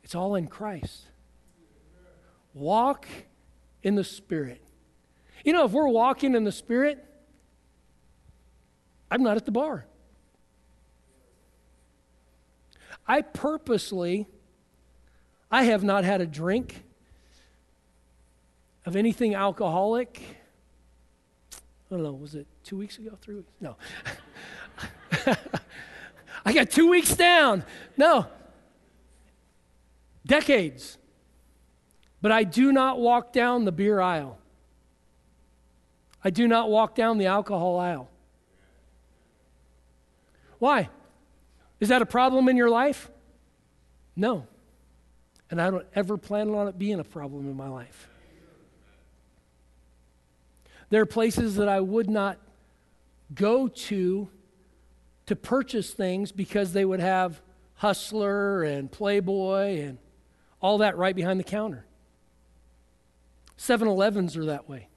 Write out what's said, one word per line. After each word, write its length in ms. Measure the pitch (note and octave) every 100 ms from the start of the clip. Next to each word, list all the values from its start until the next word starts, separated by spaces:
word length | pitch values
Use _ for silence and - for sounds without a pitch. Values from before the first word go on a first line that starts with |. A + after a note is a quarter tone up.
It's 100 | -
all 220 | F3 F#3+ G3+
in 100 | D#3+
Christ. 640 | - G#3+ F3 - - - _ _ _ _ _ _ _ _ _ - _ _ _ _
Walk 540 | C3+ D3 G#3+ B3+ C#4 - - - _ _ _ _ _
in 140 | F#3+ G3+
the 80 |
Spirit. 580 | F#3 - _ D#3+ C3+ B2 _ _ _ _ _ _ _ -
You 100 | C#4+
know, 120 | E4+ C4
if 60 |
we're 140 | A#3+ D4
walking 460 | A3+ B3 C4+ C#4
in 100 | A#3+
the 80 | G#3
Spirit, 540 | - - A#3+ C#4+ C4+ - - _ _ _ _ _ _ _ _ _ _ _ _ _ _ _ _ _ _ _
I'm 100 | A3+
not 160 | B3 G#3
at 80 | -
the 60 |
bar. 340 | A3 D4+ G3+ - _ _ _ _ _ _ _ _ _ _ _ _ _ _ _ _ _ _ _ _ _ _ _ _ _ _ _ _ - - - -
I 140 | C4+
purposely, 1040 | D4 - C#4+ D#4 - A3 - F#3+ F3 G3 G#3+ - _ _ _ _ _ _ _ _ _ _ _
I 140 | A#3 A#3+
have 180 | G#3+
not 200 | G3+ G3
had 160 | F3+ G3
a 60 | E3+
drink 580 | D3 E3+ A3 B3 - - _ _ _ _ _ _ _ _ _ _ _ _ _ _ _ _ _ _ _ -
of 80 | F#3
anything 400 | A3+ - A#3 G3
alcoholic. 840 | G3+ - F#3+ E3+ G3+ A#3 A#3+ - - - _ _ _ _ _ _ _ _ _ _ _
I 80 | - _ _ _
don't 100 | F#3
know, 120 | D3+
was 200 | C3+ D3
it 140 | D3+ C#3+ _
two 140 | - G3
weeks 200 | G3+ -
ago, 180 | A3 A3
three 140 | - G#3
weeks? 160 | - _
No. 140 | D#3+ - - - - - - - - - - - - - - -
<laughs> 120 | - A3 - - - - - - - - - -
I 100 | G3+
got 180 | C#4+ -
two 180 | - E4
weeks 260 | F4+ D#4 -
down. 480 | F4 F4 C#4 G3 - - - -
No. 280 | D#4 C#4+ D#3+ - - - _ _ _ _ _ _ _ _ _ _ _ _ _ _ _ - -
Decades. 720 | C#4+ - C4 E3 B2+ - - _ _ _ _ _ _ _ _ _ _ _ _
But 120 | G#3
I 140 | A3 G3+
do 260 | A3+ C4+
not 280 | C4+ C4 B3+
walk 320 | A#3+ A#3+ A#3+
down 340 | B3+ B3 B3 G#3
the 60 |
beer 280 | E3+ G3+ G#3
aisle. 400 | F3+ E3 C#3 A#2 _ _ _ _ _ _ _ _ _ _ _ _ _ _ _ _ _ _
I 80 | G3
do 160 | F3 A#3+
not 240 | A3+ A3+
walk 240 | G#3+ A3 -
down 240 | A3+ A3
the 80 | F#3
alcohol 500 | G3+ G3+ F#3+ F3+ F3+
aisle. 320 | F3+ D#3 B2+ _ _ _ _ _ _ _ _ _ _ _ _ _ _ _ _ _ _ _ _ _ _ _ _ -
Why? 320 | B3 C#4 E3+ - - _ _ _ _ _ _ _
Is 100 | G#3
that 120 | B3+
a 40 | A#3
problem 420 | A#3+ C4 C4 B3+
in 80 | B3+
your 140 | A#3+
life? 400 | A#3 C#4 C4+ - - _ _ _ _ _ _ _ _ _ -
No. 320 | G#3+ G3+ A2+ _ _ _ _ _ _ _ _ _ _
And 100 | E3+
I 80 | F3
don't 160 | F#3 -
ever 240 | G#3 F#3+ G#3
plan 320 | - G#3 G#3+ G#3
on 120 | G3+
it 120 | F#3
being 200 | G3+ G3
a 40 |
problem 440 | D3 D#3+ C#3+ C#3+ C#3
in 80 | C3+
my 120 | C3+
life. 420 | C3 A#2+ - - _ _ - - _ _ _ _ _ _ _ _ _ _ _ _ _ _ _ _ _ _ _ _ _ _ - -
There 140 | G#3+
are 20 | G#3+
places 520 | A3+ A3+ - A3+ G3
that 120 | G3+
I 100 | G3
would 300 | F#3+ A3 G#3
not 300 | G#3+ G3 F3+ - _ _ _ _ _ _ _ _ C#3+
go 320 | G3+ B3 C4
to 600 | - - G3+ F3+ F#3+ G3+ - _ _ _ _ _ _ _ _ -
to 80 | G#3
purchase 580 | - B3+ - A3+ -
things 380 | - F#3 F#3 G3+
because 420 | F#3+ F#3+ G#3 F#3+
they 120 | F#3+ F#3+
would 160 | F#3
have 380 | F3+ F#3 F#3 D#3 - _ _ _
Hustler 880 | G#3 F#3+ - G#3+ G3+ G3+ G3+ G3
and 280 | D#3 C#3 C#3
Playboy 880 | - G3+ G3+ F#3 G3 F#3+ G3 G3+ F3
and 180 | D3 B2+ _ _ _ _ _ _
all 200 | F#3 G#3
that 180 | G#3 F3
right 180 | F#3 F#3
behind 240 | F3 F#3+
the 40 |
counter. 420 | - G#3+ G#3+ C3 - _ _ _ _ _ _ _ _ _ _ _ _ _ _ _ - -
Seven 300 | - A#3 A3
Elevens 480 | F#3+ G#3 G3+ F3+ D#3
are 100 | D#3
that 220 | C#3+ -
way. 200 | C3+ G2